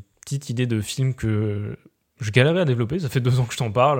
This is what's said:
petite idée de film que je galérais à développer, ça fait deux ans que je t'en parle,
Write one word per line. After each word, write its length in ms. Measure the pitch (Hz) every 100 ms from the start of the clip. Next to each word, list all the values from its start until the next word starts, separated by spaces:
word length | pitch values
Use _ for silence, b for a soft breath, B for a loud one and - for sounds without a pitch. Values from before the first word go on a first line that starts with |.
| - _
petite 280 | - 139 -
idée 180 | 117 123
de 120 | 110
film 360 | 104 - 131 127
que 640 | 113 107 107 104 104 117 - _ _ -
je 100 | 107
galérais 300 | 113 135 175
à 40 | 160
développer, 340 | 120 113 170
ça 100 | 151
fait 100 | 135
deux 220 | 120 127
ans 20 | 117
que 60 |
je 40 | -
t'en 140 | 120
parle, 260 | 107 135